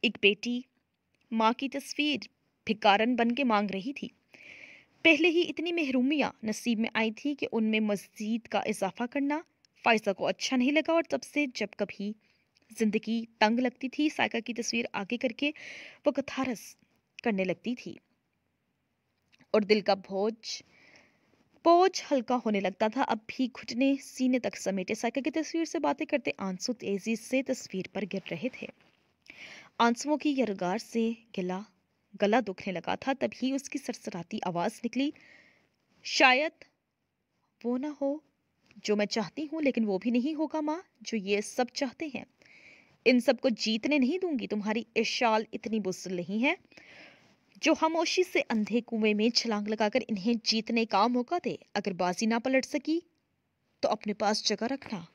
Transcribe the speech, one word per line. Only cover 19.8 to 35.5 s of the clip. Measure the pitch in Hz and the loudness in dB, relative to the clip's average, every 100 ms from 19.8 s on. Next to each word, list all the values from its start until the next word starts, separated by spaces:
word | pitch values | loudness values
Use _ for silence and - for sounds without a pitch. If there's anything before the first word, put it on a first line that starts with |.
का | 190 196 | 2 0
बोझ, | 185 190 214 226 - - - _ - - _ _ _ _ _ _ 330 | 0 -4 -4 -4 -12 -12 -14 _ -20 -20 _ _ _ _ _ _ 6
बोझ | 339 381 381 | 6 6 2
हल्का | - 285 226 247 | -2 -2 0 -2
होने | 226 202 | 0 0
लगता | 190 196 220 | 0 0 -2
था। | 254 | 0
अब | - 220 - | -2 -2 -4
भी | - 254 | -4 -4
घुटने | - - 226 269 277 | -4 -8 2 2 2
सीने | - - 254 254 | -4 -2 0 2
तक | 208 - | -2 -4
समेटे | - 190 185 220 | -4 -2 -4 -4
साइका | 233 277 | -2 -2
की | 269 | -2
तस्वीर | 311 302 330 330 | -2 -4 -4 -2
से | 330 | -2
बातें | 294 285 320 | -2 -2 -2
करते | 285 - - | -2 -2 -6
आंसू | 190 185 - 226 | -6 -6 -6 -6
तेजी | - 196 214 226 | -4 -4 -2 -4
से | - 254 | -2 -2
तस्वीर | 262 254 - 190 175 190 | -2 -6 -4 -8 -6 -8
पर | 196 | -6
गिर | 196 - | -8 -8
रहे | 170 220 | -8 -8
थे। | - - - _ _ _ _ _ - - - - _ | -8 -16 -16 _ _ _ _ _ -20 -20 -20 -20 _
आंसुओं | 233 240 277 294 | 2 2 0 0
की | 302 269 | 2 2
यरगार | 226 190 180 208 | 0 0 -2 -2
से | - 233 226 233 _ - | -2 0 0 -2 _ -6
गिला, | 180 185 214 _ _ _ _ 196 | -4 -6 -10 _ _ _ _ -2
गला | 202 226 | 4 4
दुखने | 202 190 - | 2 -6 -6
लगा | 175 - 277 | -6 -4 -4
था, | - | -2
तभी | 269 226 - 254 | -2 -2 -2 -2
उसकी | 269 269 294 | -2 -6 -10
सरसराती | - 233 - 180 165 - - | -8 -10 -10 -10 -8 -6 -4
आवाज | 170 185 - | -2 -4 -4
निकली, | 233 240 277 - - - _ | -6 -2 -4 -4 -20 -20 _